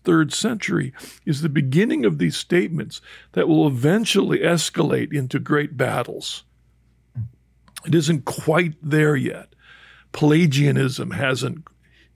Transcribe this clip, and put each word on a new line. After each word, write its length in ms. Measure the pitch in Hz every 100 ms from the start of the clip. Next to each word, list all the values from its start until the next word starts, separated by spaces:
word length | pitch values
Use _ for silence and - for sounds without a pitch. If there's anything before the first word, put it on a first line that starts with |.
third 280 | - 165 151
century, 600 | - - 117 - 185 131 - - -
is 160 | - 139
the 80 | 160
beginning 560 | 143 135 143 233 320
of 140 | 220 151
these 180 | 160 -
statements 640 | - 180 202 160 - - - - -
that 160 | - -
will 180 | 156 156
eventually 720 | 127 139 202 226 196 - 160
escalate 720 | 160 170 - - 151 131 -
into 280 | 147 127 139
great 360 | 123 147 147 127
battles. 680 | 127 120 - - - - - _ _ _ _ _ _ - - _ _ _ _ -
It 120 | 160 160
isn't 280 | 151 156
quite 500 | - - - 160 175 156
there 360 | 156 156 151 143
yet. 380 | 120 - - _ - - - - _
Pelagianism 1000 | - 151 151 175 135 143 131 135 123 -
hasn't 560 | - 135 127 131 156 - _ _ _ _